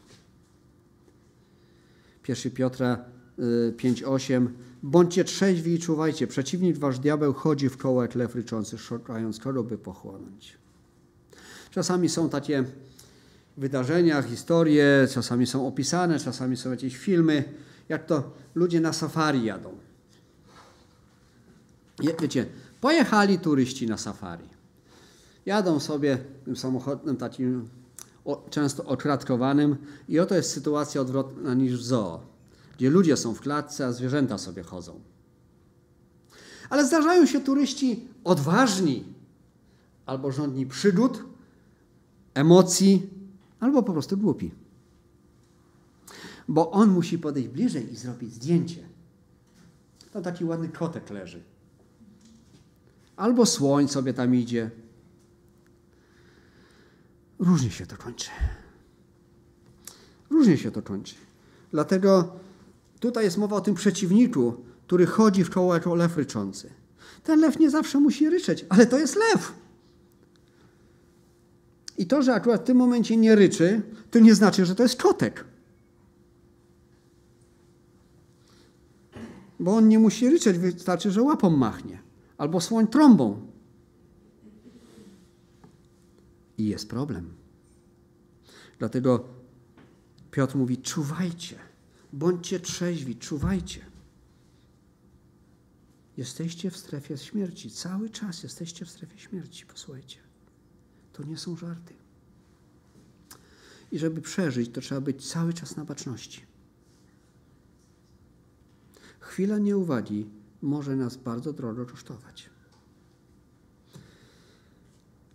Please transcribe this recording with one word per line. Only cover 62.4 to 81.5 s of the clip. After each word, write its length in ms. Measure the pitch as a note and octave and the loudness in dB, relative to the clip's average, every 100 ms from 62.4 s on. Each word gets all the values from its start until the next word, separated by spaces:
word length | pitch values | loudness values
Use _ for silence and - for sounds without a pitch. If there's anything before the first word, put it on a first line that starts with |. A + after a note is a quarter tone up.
| - - - _ _ _ | -20 -20 -20 _ _ _
tutaj 240 | A3+ A3+ G#3+ | -4 0 0
jest 140 | F3 | 0
mowa 180 | G#3 G3+ | -2 -2
o 40 | |
tym 140 | G#3+ F3+ | -2 0
przeciwniku, 880 | G#3 - F3 G3+ B3 D#3 A#2+ A#2 - - - | 0 0 2 4 4 4 0 -2 -12 -20 0
który 200 | F3+ E3+ | 2 4
chodzi 380 | - A3 G3 E3+ | 4 4 4 0
w 60 | |
koło 240 | - F3+ E3+ | 2 2 2
jako 200 | E3+ E3+ | 0 0
lew 220 | E3+ E3+ | 0 0
ryczący. 540 | C3+ A#2 G2 - - - _ _ - - | -4 -4 -6 -8 -16 -20 _ _ -20 -10
Ten 180 | - D#4 | 0 4
lew 180 | D#4 - | 4 4
nie 120 | D#4+ | 4
zawsze 300 | D4 - C#4 | 2 0 2
musi 300 | C#4+ - D#4 | 2 4 2
ryczeć, 360 | F4 - E3+ - | 2 0 -4 2
ale 180 | F#3+ A#3+ | 6 6
to 120 | C4 | 4
jest 180 | D#4 - | 0 2
lew. 360 | A4 G4+ - - - _ _ _ _ _ _ _ _ _ _ _ _ _ _ _ _ _ _ _ _ _ - - | 2 2 0 -14 -20 _ _ _ _ _ _ _ _ _ _ _ _ _ _ _ _ _ _ _ _ _ -14 -8
I 80 | F3+ | 0
to, 160 | C#4+ | 2
że 120 | C4 A3+ | 2 2
akurat 280 | A#3 A3+ | 2 0
w 20 | A#3+ | 2
tym 120 | B3+ | 4
momencie 400 | B3 A#3+ A3 A3+ | 4 2 2 4
nie 180 | A3 A3 | 6 8
ryczy, 480 | F#3+ - E3 A3 - - - | 8 6 2 2 -4 -10 0
to 80 | A#3 | 8
nie 160 | A3+ G#3 | 10 10
znaczy, 320 | G3+ E3+ F3+ | 6 4 2
że 80 | F#3 | 4
to 80 | |
jest 200 | A#3+ B3+ | 2 4
kotek. 420 | F4+ F#4 A2+ - - - _ _ _ _ _ _ _ _ _ _ _ _ _ _ _ _ _ _ _ _ _ _ _ _ _ _ _ _ _ _ _ _ _ _ _ - - - - - | 2 4 0 -4 -14 -20 _ _ _ _ _ _ _ _ _ _ _ _ _ _ _ _ _ _ _ _ _ _ _ _ _ _ _ _ _ _ _ _ _ _ _ -18 -18 -18 -18 -6
Bo 160 | E3+ A3 | 0 6
on 120 | A3 | 8
nie 100 | A3 | 8
musi 320 | A3 G3 B3 | 6 4 4
ryczeć, 280 | E4+ A#3 F3 | 4 4 2
wystarczy, 520 | F#3 F3 - F3+ G#3 | 0 -4 -4 -2 0
że 120 | F#3+ | 0
łapą 280 | C4 D#4 G3+ | 2 2 2